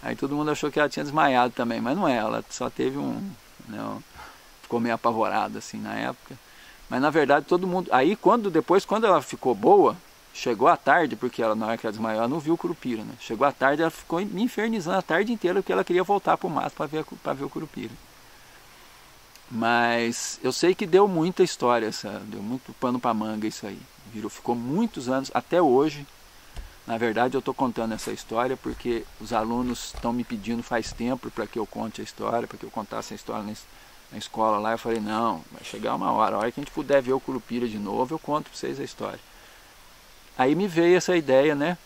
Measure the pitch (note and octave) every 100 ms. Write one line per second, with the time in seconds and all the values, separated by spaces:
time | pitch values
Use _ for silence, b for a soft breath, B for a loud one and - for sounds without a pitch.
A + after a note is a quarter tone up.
0 | B2 A#2+ C#3 D3 D3+ D3 D3+ D3 D3 -
1 | D3 D3+ D3+ B2+ B2 - A#2 A2+ A#2 D#3+
2 | F3 B2 A2 A2+ A2 - B2 - B2+ C3+
3 | C#3+ A2+ G3 - - - - G#2+ A2 G#2+
4 | - B B B B B - A#2+ A#2 A2+
5 | A#2 A2+ G#2 G2+ G2+ G#2+ - A2 G#2+ G#2+
6 | A#2 B2+ - - B B B B - B2
7 | D3 D#3 C#3+ C#3+ C#3+ F3 F#3 F3+ F3 B2
8 | C#3+ G#3 - A#3+ G3+ D#3+ - F3+ - G3+
9 | A3 F3+ - - - A2 B2+ G3+ C#3 F2+
10 | - - - - - A2 C3+ E3+ - D#3
11 | D#3 C3 B2+ - A2+ A2 A2 A2+ A2+ G#2+
12 | A2 A2 A#2+ D#3 D3 E3+ F3 E3 C3 A2+
13 | A2 A#2 - A2 C#3 - C3 D3 E3 -
14 | - E3 G3+ F3 A#3 - A3 A3 D#3+ F#3+
15 | - D#3+ G#3+ A#3 F3 F#3+ - F#3 F#3+ F3
16 | F#3 G3+ - E3+ F3+ C#3+ C#3 - D#3 D#3
17 | D#3 - - C#3 C#3 D#3+ D#3+ - G#2+ A2+
18 | - - B B B B B B B B
19 | B B - - - A2+ A2+ A#2+ A#2+ A#2
20 | A#2 A#2+ - - B2+ B2+ E3+ F#3 G3+ F3+
21 | G3+ F3 E3 F#3 F3+ - A#2+ A#2+ A2 G2+
22 | G#2+ G2+ G#2 G2+ G2+ B2+ - - C3 B2
23 | B2 A2+ G#2+ A2 G#2+ - G#2+ F#2+ - -
24 | - A2 G#2 - - A#2+ A#2+ D#3 A3+ -
25 | B2 C3 C#3 - - E3+ E3 B2+ D#3 D3
26 | C#3+ - - B B B B B - A#2
27 | A#2 G#2+ B2 C3 B2+ C3 C3 A#2 A2+ A2
28 | - G#2+ - A2+ B2+ B2+ - A#2+ B2 A#2
29 | - - G#2+ A2+ A2 A#2+ B2 A#2+ - -
30 | A#2+ A#2+ A#2+ A#2 G2+ A#2 A#2+ A#2+ A2 -
31 | A#2+ C3 A2+ A2 G#2 - G#2 A2 A2 -
32 | G#2+ - A2 A#2 A#2 G#2+ - A2+ G#2 A2+
33 | - G#2 - A2 G#2 A2+ - B B B
34 | B A2 - - A2 G#2 G#2+ A2+ A#2+ A2+
35 | G#2+ A2 A#2 E2+ D2+ - - A2 A#2 -
36 | - A2 G#2+ G2+ A2+ C3 C#3+ - C#3 C#3
37 | B2 C3 - C3 - A#2+ A#2+ G#2+ G#2 A2
38 | B2+ D#3+ - D3 D3+ - - C#3 C3+ -
39 | G2+ - - B B B B B B -
40 | - - - - C3 D#3 G3+ E3 E3+ F3+
41 | - F3+ C#3+ C3 D3 D3 D3+ F3